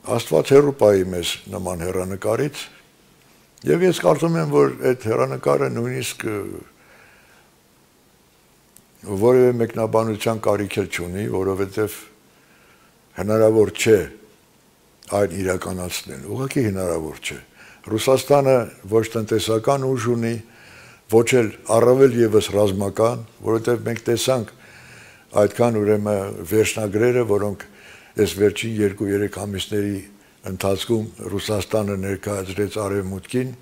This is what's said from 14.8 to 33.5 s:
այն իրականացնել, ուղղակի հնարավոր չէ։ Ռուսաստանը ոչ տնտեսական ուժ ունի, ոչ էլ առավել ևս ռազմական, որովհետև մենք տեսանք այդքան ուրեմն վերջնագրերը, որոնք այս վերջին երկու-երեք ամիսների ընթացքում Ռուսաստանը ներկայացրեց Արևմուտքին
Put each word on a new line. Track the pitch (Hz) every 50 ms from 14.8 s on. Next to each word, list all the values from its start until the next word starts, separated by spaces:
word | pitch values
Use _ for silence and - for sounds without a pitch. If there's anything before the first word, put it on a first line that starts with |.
| _ _ _ _ -
այն | - - 101 104 95 82
իրականացնել, | 95 95 92 92 92 - - 92 90 90 90 - - - - 67 67 67
ուղղակի | 98 107 117 135 135 - 143 120
հնարավոր | 107 95 95 92 87 85 82 78 78 73
չէ։ | - - - 73 65 - _ _ _ - - - _ -
Ռուսաստանը | 107 110 110 - 135 131 123 - - 143 143 139 135 131 123 113 - - - -
ոչ | 95 107 113 110 110
տնտեսական | - 117 107 - 117 107 - 110 110 113 110 - 139 139 131
ուժ | 131 131 123 110
ունի, | 120 120 117 117 113 117 113 113 - - - - - - - - - - _ _
ոչ | _ 107 113 117 - 131
էլ | 123 113 101 - - -
առավել | - 107 117 117 120 127 135 139 131 117
ևս | 120 117 110 101 107 92
ռազմական, | 92 95 101 107 101 95 98 101 101 95 - 110 117 123 123 113 - _
որովհետև | _ 98 104 113 113 113 120 120 110 110
մենք | 113 117 113
տեսանք | - 123 120 110 - - 131 123 104 - - _ - - - - - - - - - - - _ _ _ -
այդքան | 104 104 101 - - 120 120 113
ուրեմն | 107 104 101 107 104 104 104 104 98 95 101 104 98
վերջնագրերը, | 90 82 104 110 104 101 - 113 110 104 95 107 117 123 123 123 120
որոնք | 104 101 101 101 104 98 - - - - - - - - - - - _
այս | - 104 90 -
վերջին | 95 101 104 - - - 113 113
երկու-երեք | 104 104 98 95 - 107 98 98 101 104 98 -
ամիսների | 92 101 104 98 92 - - 107 104 101 101 101 98 98 - - _ _ _ _ _ -
ընթացքում | 101 95 90 - 98 98 95 - - 117 110 107 110 87 -
Ռուսաստանը | 107 92 95 98 - - 107 101 92 - - 110 104 98 101
ներկայացրեց | 95 95 98 98 92 - 104 101 98 95 92 92 95 104 95 - 107
Արևմուտքին | 104 98 98 101 95 92 98 95 - - - 127 127 131